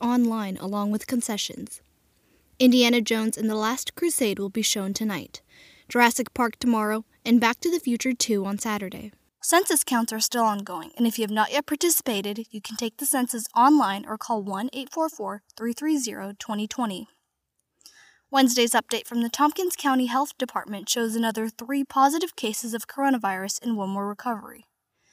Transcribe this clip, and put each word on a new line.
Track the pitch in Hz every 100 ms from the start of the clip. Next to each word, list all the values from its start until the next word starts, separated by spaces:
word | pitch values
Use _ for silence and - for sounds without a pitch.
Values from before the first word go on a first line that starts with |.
online | 240 247 233 220 196 190
along | 190 208 208
with | 214 -
concessions. | 254 - 202 - - 196 - _ _ _ _ _ _ _ -
Indiana | 254 247 240 240
Jones | 220 220 220 -
and | 220
the | 214
Last | 214 254 -
Crusade | - 339 - 220 196
will | 196
be | 220
shown | 208 214 190
tonight, | 196 220 175 - - _ _ - - -
Jurassic | 247 240 - 240
Park | - 233 -
tomorrow, | 247 220 214 220 - _ 233
and | 240
Back | 226 240
to | 339
the | 349
Future | - 233 262
Two | 247 - 202 196
on | 202
Saturday. | 226 208 185 - 214 _ _ _
Census | - 339 370 330
counts | - 240 233
are | 220
still | - 240
ongoing, | 226 202 202 311 320 -
and | 233
if | 226
you |
have | 214
not | 214 214
yet | 285 -
participated, | 294 349 320 - 202 202 208 226
you | 220
can | - 220
take | 233 -
the | 277
census | 269 247 233 214
online | 226 262 302 208 196 -
or | 220
call | - 226
one | 196 196 240
eight | 262 254
four | 330 320
four, | - 196 202 _ -
three | 233
three | 233 302 302
zero, | 240 214 196 202
twenty | - 208 214
twenty. | - 226 180 - _ _ _ _ _ _ _ - _ - _ -
Wednesday's | 269 262 240 233
update | 240 - 226 -
from | 233
the | 233
Tompkins | - 294 311 359 -
County | 285 262 247
Health | 254 285 -
Department | 247 196 - 202 196
shows | 240 226
another | 226 226 220 220
three | - 233 277
positive | 269 269 277 320 349 -
cases | 220 220 233
of | 226 -
coronavirus | - 277 254 202 185 196 -
and | 240 214
one | 190
more | 196 202
recovery. | 208 254 214 - - _ _ _ _ _